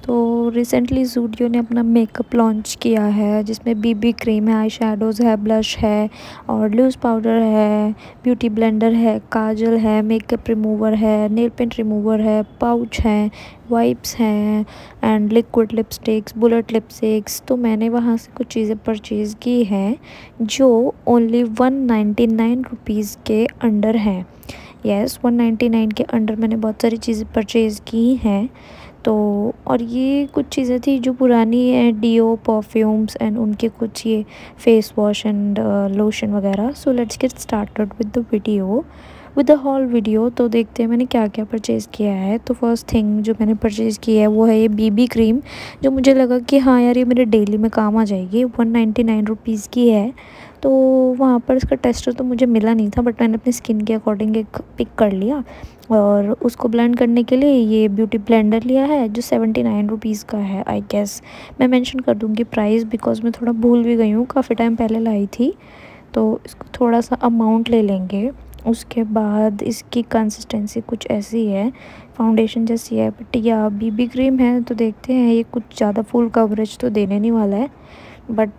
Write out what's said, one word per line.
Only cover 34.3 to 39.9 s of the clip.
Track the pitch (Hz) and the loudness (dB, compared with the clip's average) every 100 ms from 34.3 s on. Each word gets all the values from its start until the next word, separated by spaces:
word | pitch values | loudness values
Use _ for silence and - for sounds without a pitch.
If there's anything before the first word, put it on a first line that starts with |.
| - - - | -14 -20 -4
face | - 226 214 - | 2 2 2 -2
wash | 208 208 214 | 0 0 -2
and, | 208 202 202 | -2 -2 -2
अ, | 220 202 202 | 0 0 -2
lotion | 196 214 214 214 | 0 0 -2 -4
वगैरह। | 208 196 196 226 | -2 -2 -2 -2
So | 294 - | -2 -2
let's | 247 226 - | 0 -2 -2
get | 262 - | -4 -4
started | - 214 208 - 208 - | -6 -4 -4 -4 -6 -4
with | 208 226 | -4 -4
the | 226 | -2
video, | 214 202 208 190 220 339 - - - - - | -4 -2 -2 0 -2 -4 -16 -20 -20 -8 -2
with | 269 | 4
the | 302 269 | 4 4
haul | 269 262 | 0 0